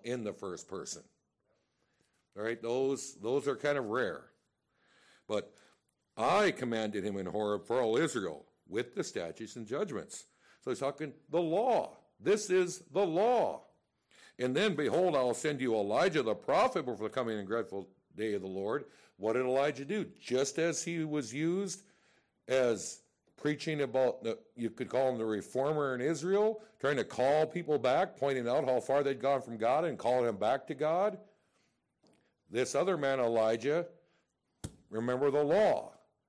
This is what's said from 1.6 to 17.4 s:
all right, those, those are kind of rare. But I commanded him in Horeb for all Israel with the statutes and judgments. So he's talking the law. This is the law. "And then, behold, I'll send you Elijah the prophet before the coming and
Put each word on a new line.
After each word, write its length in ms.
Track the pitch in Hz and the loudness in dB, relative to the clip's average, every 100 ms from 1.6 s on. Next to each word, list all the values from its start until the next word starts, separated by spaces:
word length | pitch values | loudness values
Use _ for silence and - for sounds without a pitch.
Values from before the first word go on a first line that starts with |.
| _ _ _ _ _ _ _ 101 | _ _ _ _ _ _ _ -6
all 80 | |
right, 180 | 110 113 | -6 -4
those, 520 | 117 127 135 135 - - | -4 0 0 -2 -6 -8
those 320 | 110 139 139 | -2 0 -2
are 80 | 123 | -2
kind 220 | 147 143 | -2 -2
of 80 | 107 | -2
rare. 400 | 123 101 69 - _ _ _ _ _ _ _ _ _ - | -2 -2 -4 -14 _ _ _ _ _ _ _ _ _ -6
But 280 | 104 - - - _ _ _ _ - | -4 -6 -16 -20 _ _ _ _ -2
I 320 | 127 196 196 | 2 4 4
commanded 520 | - 123 113 107 104 | 2 -2 -2 -2 -2
him 140 | 101 98 | -4 -4
in 80 | |
Horeb 400 | 92 104 104 104 | -4 -2 0 -2
for 160 | - 127 | 0 0
all 160 | 113 120 | 2 2
Israel 480 | 160 123 90 73 - _ - | 2 -2 -4 -8 -16 _ -6
with 260 | 104 123 | -6 -4
the 80 | 208 | -6
statutes 540 | - 101 82 82 110 123 | -6 -6 -8 -8 -12 -12
and 100 | 107 | -8
judgments. 600 | 143 202 104 71 - - _ _ _ | -6 -4 -6 -10 -14 -18 _ _ _
So 100 | 131 | -6
he's 100 | 117 | -4
talking 340 | 139 143 147 - _ | -4 -4 -10 -12 _
the 100 | 165 | -2
law. 560 | 165 180 254 208 78 - _ _ | 0 0 2 2 0 -8 _ _
This 300 | 131 208 202 | 0 0 2
is 320 | 185 180 - - | 2 2 -4 -4
the 140 | 175 190 | 0 2
law. 560 | 170 233 240 113 69 - _ _ _ _ - - - | 4 4 4 2 -2 -12 _ _ _ _ -20 -20 -4
"And 160 | 127 | -2
then, 200 | 143 214 | 2 2
behold, 420 | 147 131 156 185 143 | 2 2 2 4 4
I'll 160 | 127 | 2
send 280 | 117 151 139 | 2 -2 0
you 140 | 127 | 0
Elijah 480 | 110 101 120 185 156 | 2 2 2 4 2
the 120 | 110 | 0
prophet 500 | 101 - 165 254 175 | 0 2 4 4 0
before 240 | 127 104 107 | -4 -4 -4
the 60 | |
coming 240 | 131 117 | -2 -2
and 100 | 107 | -4